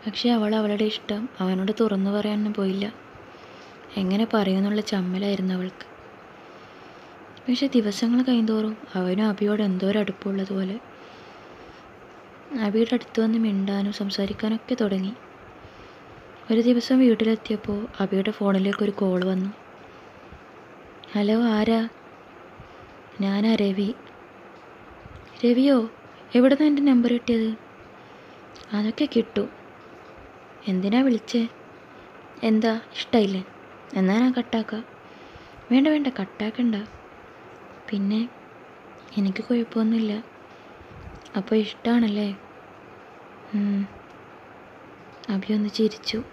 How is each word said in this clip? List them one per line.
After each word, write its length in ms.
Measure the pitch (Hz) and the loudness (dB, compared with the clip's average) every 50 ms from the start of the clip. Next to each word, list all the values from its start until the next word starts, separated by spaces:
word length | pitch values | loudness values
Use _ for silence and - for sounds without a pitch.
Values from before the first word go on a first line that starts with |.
| - | -8
പക്ഷേ 240 | 220 202 - - 240 | -8 -8 -2 0 2
അവൾ 200 | 240 226 214 208 214 | 2 2 2 0 0
അവളുടെ 320 | 220 214 208 208 208 214 214 214 | 0 0 0 0 0 0 -2 -2
ഇഷ്ടം 280 | - - - 208 208 220 262 - - | -6 -8 -8 -6 -6 -6 -10 -6 -4
അവനോട് 300 | 185 185 185 185 190 196 214 - | -2 -2 0 0 -2 -2 0 0
തുറന്നു 300 | 233 214 202 190 190 196 | 0 0 2 0 0 0
പറയാനൊന്നും 440 | 202 208 202 208 208 208 214 214 208 | 0 -2 -2 -2 -2 -2 -2 -2 -2
പോയില്ല. 320 | - 196 190 190 196 202 208 - - - - - - - - - - - - - - - - - - - - - | -2 -2 -2 -2 -2 -4 -6 -8 -14 -20 -20 -20 -20 -20 -20 -20 -20 -20 -20 -20 -20 -20 -20 -20 -20 -20 -10 -6
എങ്ങനെ 280 | 208 190 185 190 208 226 226 - | -4 -2 0 0 0 0 2 2
പറയുമെന്നുള്ള 480 | 220 202 190 190 190 196 202 208 214 | 0 2 2 2 0 0 0 0 -2
ചമ്മലായിരുന്നു 720 | 214 - - 196 180 180 180 185 202 202 202 190 185 185 185 | -2 -2 -2 -2 -2 -2 -4 -4 -2 -2 -2 -2 -2 -2 -2
അവൾക്ക്. 320 | 185 180 185 - - - - - - - - - - - - - - - - - - - - - - - - - - - - - - - - - - - | -4 -4 -8 -10 -14 -20 -20 -20 -20 -20 -20 -20 -20 -20 -20 -20 -20 -20 -20 -20 -20 -20 -20 -20 -20 -20 -20 -20 -20 -20 -20 -20 -20 -20 -20 -20 -14 -4
പക്ഷേ 220 | - 247 247 277 269 - | -2 0 0 0 2 2
ദിവസങ്ങൾ 420 | 247 214 208 196 - - 226 240 247 254 | 2 2 2 -2 -2 0 2 2 2 2
കഴിയുന്തോറും 520 | 254 254 233 226 220 220 214 214 220 220 - - - - | 4 2 2 2 2 2 0 0 -2 -4 -8 -12 -8 -4
അവനും 320 | 185 185 180 185 196 214 220 | -2 -2 0 0 2 2 0
അഭിയോട് 340 | 202 196 208 202 208 214 214 | 0 0 0 0 0 2 0
എന്തോ 240 | 202 185 180 190 190 | 0 0 0 0 0
ഒരു 80 | 208 214 208 | 0 0 0
അടുപ്പമുള്ളതുപോലെ. 760 | 202 190 - - 202 196 196 190 190 196 190 190 185 196 240 - - - - - - - - - - - - - - - - - - - - - - - - - - - - - - - - - - 302 247 220 | -2 -4 -8 -6 -4 -4 -4 -4 -4 -4 -4 -4 -4 -6 -8 -10 -16 -20 -20 -20 -20 -20 -20 -20 -20 -20 -20 -20 -20 -20 -20 -20 -20 -20 -20 -20 -20 -20 -20 -20 -20 -20 -20 -20 -20 -20 -20 -18 -10 -6 -2 -2
അഭിയുടെ 280 | 202 196 220 233 226 254 | 0 2 2 2 2 0
അടുത്ത് 240 | 240 - - - - | -2 -4 -4 -2 0
വന്ന് 200 | 220 226 220 233 226 | 2 2 2 2 2
മിണ്ടാനും 480 | 220 202 196 196 196 202 202 196 202 208 - | 2 0 0 0 0 0 -2 -2 -2 -4 -4
സംസാരിക്കാനൊക്കെ 760 | 208 196 196 - 196 196 202 - - 214 220 226 - - 262 247 226 | -6 -4 -2 -4 -4 -4 -4 -4 -2 -2 -2 -2 -2 -4 -2 0 0
തുടങ്ങി. 320 | 202 196 190 190 196 233 - - - - - - - - - - - - - - - - - - - - - - - - - - - | 0 0 -2 -2 -4 -6 -10 -16 -20 -20 -20 -20 -20 -20 -20 -20 -20 -20 -20 -20 -20 -20 -20 -20 -20 -20 -20 -20 -20 -20 -20 -6 0
ഒരു 100 | 226 220 | 0 2
ദിവസം 380 | 226 240 247 240 233 - 262 262 | 4 4 4 2 2 2 4 6
വീട്ടിലെത്തിയപ്പോൾ 840 | 262 247 226 214 226 220 226 214 - - 214 202 - - 208 202 214 - - - | 6 6 6 4 4 0 0 0 -2 -4 -6 -4 -4 -6 -6 -6 -6 -8 -4 -4
അഭിയുടെ 300 | 196 190 - 190 196 208 | -2 0 0 0 0 -2
ഫോണിലേക്ക് 540 | 208 - 202 202 196 190 190 196 202 - 214 | -2 -2 0 2 2 2 2 0 0 0 0
ഒരു 120 | 214 202 - | -2 0 0
കോൾ 200 | 208 190 185 180 180 | 0 2 2 2 0
വന്നു. 260 | 185 190 185 185 196 214 - - - - - - - - - - - - - - - - - - - - - - - - - - - - - - - - | 0 0 -2 -2 -4 -6 -10 -18 -20 -20 -20 -20 -20 -20 -20 -20 -20 -20 -20 -20 -20 -20 -20 -20 -20 -20 -20 -20 -20 -20 -20 -20 -20 -20 -20 -20 -6 -4
"ഹലോ, 260 | 208 202 202 214 226 240 233 220 | -2 0 2 2 2 2 2 2
ആരാ?" 260 | 214 214 226 226 226 226 226 - - - - - - - - - - - - - - - - - - - - - - - - - - | 2 2 2 2 0 0 -4 -8 -14 -20 -20 -20 -20 -20 -20 -20 -20 -20 -20 -20 -20 -20 -20 -20 -20 -20 -20 -20 -20 -20 -20 -8 -4
"ഞാനാ 340 | 196 196 196 202 208 220 226 | -2 -2 0 2 2 2 2
രവി." 360 | 214 208 196 190 190 202 196 247 - - - - - - - - - - - - - - - - - - - - - - - - - - - - - | 2 2 0 0 0 -2 -2 -4 -8 -14 -20 -20 -20 -20 -20 -20 -20 -20 -20 -20 -20 -20 -20 -20 -20 -20 -20 -20 -20 -20 -20 -20 -20 -20 -20 -12 0
"രവിയോ? 400 | - 240 240 240 262 285 277 254 220 226 - - - - - - - - - | 2 2 4 6 6 6 6 4 2 0 -6 -14 -20 -20 -20 -20 -20 0 4
എവിടുന്നാ 320 | 240 247 269 277 269 302 | 6 6 6 6 6 4
എൻ്റെ 160 | 302 294 277 285 | 2 4 4 4
നമ്പർ 300 | 285 269 247 233 240 240 | 6 6 6 4 4 2
കിട്ടിയത്?" 380 | 240 - - 240 226 220 220 220 220 - - - - - - - - - - - - - - - - - - - - - - - | 0 0 0 0 0 0 -2 -4 -6 -12 -20 -20 -20 -20 -20 -20 -20 -20 -20 -20 -20 -20 -20 -20 -20 -20 -20 -20 -20 -14 -6 -4
"അതൊക്കെ 320 | 208 208 214 226 - 302 285 - | -2 -2 -2 0 -2 -2 0 2
കിട്ടും. 340 | 233 220 - - 208 202 - - - - - - - - - - - - - - - - - - - - - - - - - | 0 0 0 -2 -4 -4 -4 -8 -18 -20 -20 -20 -20 -20 -20 -20 -20 -20 -20 -20 -20 -20 -20 -20 -20 -20 -20 -20 -12 -6 -2
എന്തിനാ 320 | 190 185 180 202 214 247 | -2 -2 0 2 2 4
വിളിച്ചേ? 400 | 269 269 240 214 - - - 240 233 233 - - - - - - - - - - - - - - - - - - - | 4 4 2 0 -2 -2 -2 -2 -2 -2 -6 -14 -20 -20 -20 -20 -20 -20 -20 -20 -20 -20 -20 -20 -20 -20 -16 -4 0
എന്താ 280 | 226 220 220 220 226 220 226 - - - | 2 2 4 4 2 0 -2 -6 -12 -12
ഇഷ്ടമായില്ലേ? 440 | - - - - 233 214 190 196 185 185 - - - - - - - - - - | -12 -8 2 2 4 4 4 0 -4 -6 -8 -16 -20 -20 -20 -20 -20 -18 -6 -2
എന്നാ 200 | 196 190 185 196 | 0 2 2 4
ഞാൻ 160 | 220 247 254 254 | 4 4 2 2
കട്ടാക്കാം." 520 | 254 233 - - 226 220 - - 214 247 - - - - - - - - - - - - - - - - - | 0 -2 -2 -2 -4 -4 -4 -8 -10 -10 -12 -20 -20 -20 -20 -20 -20 -20 -20 -20 -20 -20 -20 -20 -20 -4 2
"വേണ്ട, 160 | 233 262 277 311 | 4 4 6 4
വേണ്ട, 200 | 311 302 285 277 254 - | 4 2 0 -2 -4 -4
കട്ടാക്കണ്ട. 560 | 190 190 - - 208 214 220 - 247 233 220 202 208 - - - - - - - - - - - - - - - - - - - - - | -8 -8 -6 -6 -6 -6 -2 0 0 0 0 0 -4 -10 -16 -20 -20 -20 -20 -20 -20 -20 -20 -20 -20 -20 -20 -20 -20 -20 -20 -20 -10 -6
പിന്നെ 320 | - 202 196 196 214 220 233 247 - - - - - - - - - - - - - - - - - 208 | -4 -2 0 0 0 0 -2 -4 -8 -18 -20 -20 -20 -20 -20 -20 -20 -20 -20 -20 -20 -20 -20 -10 -4 -2
എനിക്ക് 240 | 196 196 190 - 220 | -2 -2 -2 -4 -4
കുഴപ്പമൊന്നുമില്ല. 680 | - 247 240 233 233 - 233 220 220 226 226 220 214 208 214 233 - - - - - - - - - - - - - - - - - - - - - - | -2 0 -2 -2 -2 -2 0 0 2 2 0 0 -2 -4 -6 -8 -12 -20 -20 -20 -20 -20 -20 -20 -20 -20 -20 -20 -20 -20 -18 -18 -18 -18 -18 -20 -8 -8
അപ്പോൾ 200 | 208 190 - 220 | -8 -4 0 0
ഇഷ്ടമാണല്ലേ?" 760 | 220 214 202 - - - 233 233 240 233 220 208 208 208 202 196 196 - - - - - - - - - - - - - - - - - - - - - - - | 0 0 0 -6 -6 -2 0 2 2 2 2 0 -2 -2 -4 -4 -8 -14 -20 -20 -20 -20 -20 -20 -20 -20 -20 -20 -20 -20 -20 -20 -20 -20 -20 -20 -20 -18 -6 -4
ഉം. 280 | 208 202 202 202 202 202 196 - - - - - - - - - - - - - - - - - - - - - - - - - - - - 208 | -2 -2 0 0 -2 -2 -6 -8 -18 -20 -20 -20 -20 -20 -20 -20 -20 -20 -20 -20 -20 -20 -20 -20 -20 -20 -20 -20 -20 -20 -20 -20 -20 -8 -4 -4
അഭി 180 | 190 190 - 214 | -4 -2 -2 -2
ഒന്ന് 120 | 214 208 208 | 0 0 -2
ചിരിച്ചു. 500 | - - 220 214 208 - - - - 220 240 - | 0 0 0 0 0 -2 -10 -6 -6 -6 -8 -8